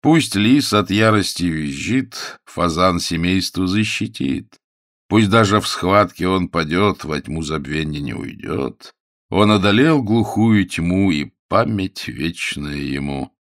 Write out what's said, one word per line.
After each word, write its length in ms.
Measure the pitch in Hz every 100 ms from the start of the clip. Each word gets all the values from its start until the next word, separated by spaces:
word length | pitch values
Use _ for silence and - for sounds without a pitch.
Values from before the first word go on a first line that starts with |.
Пусть 320 | 147 160 - 98
лис 380 | 110 143 127
от 160 | 104 92
ярости 540 | 101 110 107 92 -
визжит, 920 | 87 80 73 69 - 127 131 - - -
фазан 560 | - - 87 80 92 87
семейство 680 | - 85 87 95 87 - 92
защитит. 920 | 104 107 - 110 110 135 - 110 _ _ _ _ _ _
Пусть 220 | 104 104
даже 320 | 113 107 104
в 40 | -
схватке 640 | - 90 101 95 - 90
он 220 | 95 87
падёт, 540 | 85 78 87 104 92
во 140 | 76 73
тьму 220 | - 78
забвенья 600 | 76 78 65 76 78 73
не 120 | 69
уйдёт. 800 | - - - - - 65 - - _ _ _ _
Он 200 | 87 107
одолел 520 | 104 101 104 151 151
глухую 640 | 107 117 107 107 113 104 92
тьму, 440 | - 85 92 98
и 220 | 76 69 _ _
память 580 | 101 117 104 95 - -
вечная 680 | 60 82 87 - 71 73 71
ему. 580 | 69 69 71 69 64 _